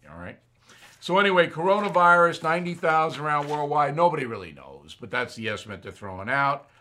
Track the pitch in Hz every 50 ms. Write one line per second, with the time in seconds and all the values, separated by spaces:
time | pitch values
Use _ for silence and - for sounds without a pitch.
0 | _ 73 78 85 87 - - - _ _ _ _ _ _ - - - - - _
1 | - - 175 196 202 202 190 180 165 165 - 156 165 190 196 214 208 196 165 180
2 | 175 175 175 175 170 170 160 - - 160 160 175 180 175 175 170 - 165 160 160
3 | 160 160 139 139 147 156 147 147 147 147 147 147 147 143 147 147 147 139 139 156
4 | 175 175 156 147 131 120 113 104 92 85 73 69 65 67 69 71 71 78 - -
5 | 127 107 120 123 123 117 - 117 110 110 107 98 - 107 101 90 - 107 90 -
6 | 104 101 92 92 98 113 131 139 139 139 143 143 - _ _ _